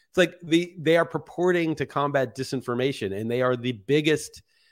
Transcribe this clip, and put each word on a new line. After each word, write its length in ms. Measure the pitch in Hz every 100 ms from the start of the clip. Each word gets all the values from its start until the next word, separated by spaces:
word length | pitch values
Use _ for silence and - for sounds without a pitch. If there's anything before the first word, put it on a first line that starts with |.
| _
It's 80 | 185
like 200 | 175 -
the, 320 | 165 165 175 185
they 200 | 147 165
are 80 | 165
purporting 680 | 151 - - 180 175 160 151
to 100 | 135
combat 480 | 139 143 139 127 131
disinformation, 800 | 131 131 123 120 139 139 98 98
and 140 | 113
they 100 | 123
are 140 | 127 127
the 160 | 123
biggest 720 | 110 95 147 151 151 - - _ _ _